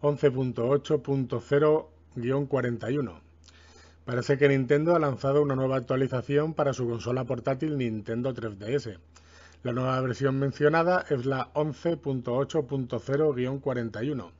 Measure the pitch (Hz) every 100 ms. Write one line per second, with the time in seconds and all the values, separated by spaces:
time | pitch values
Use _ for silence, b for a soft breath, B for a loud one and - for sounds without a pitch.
0 | 147 147 147 127 131 120 120 143 139 151
1 | - 139 123 123 - 143 151 156 156 -
2 | - - 120 135 139 135 123 117 110 143
3 | 123 80 - _ - B B B B B
4 | - 123 120 139 143 135 123 147 160 170
5 | 151 120 135 143 147 131 131 131 123 131
6 | 131 127 117 143 156 156 143 127 120 117
7 | 120 127 123 123 127 135 156 147 120 110
8 | 104 113 127 120 110 101 101 139 117 90
9 | - - B B B B 123 120 127 131
10 | 131 120 139 135 139 - 147 160 165 180
11 | - 139 123 131 123 147 156 143 170 165
12 | 143 135 123 123 139 160 135 139 123 120
13 | - 139 156 127 127 139 135 123 117 104
14 | 127 139 87 80